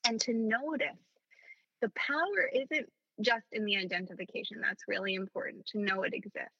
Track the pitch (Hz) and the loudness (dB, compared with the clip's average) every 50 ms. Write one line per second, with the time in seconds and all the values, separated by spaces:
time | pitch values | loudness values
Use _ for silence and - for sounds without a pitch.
0 | - 233 233 220 - - 233 226 226 220 220 240 277 311 320 262 - 143 - - | 4 2 2 4 2 2 2 2 4 4 2 2 2 0 0 0 -2 -2 -4 -8
1 | _ _ _ _ _ _ - - - - - _ _ _ _ _ - 214 - - | _ _ _ _ _ _ -20 -20 -20 -20 -20 _ _ _ _ _ -2 -2 0 -2
2 | - - 285 302 339 392 403 392 349 - - 254 269 - 302 302 240 - _ _ | -2 0 2 2 2 2 4 2 2 4 4 2 2 2 0 -2 -2 -2 _ _
3 | _ _ _ - 214 240 233 226 220 _ - 220 214 208 202 196 190 180 185 175 | _ _ _ 0 2 2 2 2 0 _ -4 -2 0 0 0 0 0 -2 -2 -4
4 | 185 180 180 180 190 - - - - - - 220 233 - 196 - - - 202 190 | -4 -4 -8 -10 -10 -6 -6 -6 -6 -6 -6 -2 -2 -2 -2 -2 -4 -4 -2 0
5 | 190 196 190 190 190 196 _ - - - - 208 - - - 214 202 196 190 190 | 0 0 0 0 -2 -4 _ -6 -6 -6 -8 -10 -12 -4 -2 0 0 2 2 2
6 | 190 180 - - - 202 _ - - - _ _ | 0 0 -2 -4 -8 -8 _ -8 -10 -10 _ _